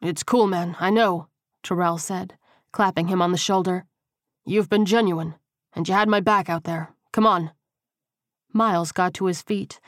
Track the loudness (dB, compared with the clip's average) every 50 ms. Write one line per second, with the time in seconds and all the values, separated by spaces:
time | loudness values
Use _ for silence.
0 | -6 -6 -4 -4 -4 0 2 4 4 4 2 0 -2 -4 -6 -4 -2 0 2 4
1 | 4 2 0 -2 -6 -10 _ _ _ _ _ _ -8 -6 -2 0 0 0 -2 -2
2 | -6 -8 -8 -8 -10 -12 -16 _ _ _ _ _ _ _ -2 0 0 0 0 0
3 | -2 0 0 0 0 0 0 0 0 0 0 0 0 0 -2 -4 -6 _ _ _
4 | _ _ _ _ _ _ _ _ _ -4 -2 0 0 2 2 2 2 2 2 2
5 | 2 2 0 -2 -4 -8 -10 -14 _ _ _ _ _ _ -8 -6 -4 0 0 2
6 | 2 4 2 2 4 4 2 2 2 0 -4 -6 -6 -6 -6 -6 -8 -10 -14 _
7 | _ _ -2 2 4 4 4 2 0 -4 -8 _ _ _ _ _ _ _ _ _
8 | _ _ _ _ _ _ _ _ _ _ 0 0 2 2 2 0 -2 -2 -2 -2
9 | -2 -2 -2 -2 -2 -2 -2 -4 -4 -6 -6 -4 -6 -8 -14 -20 _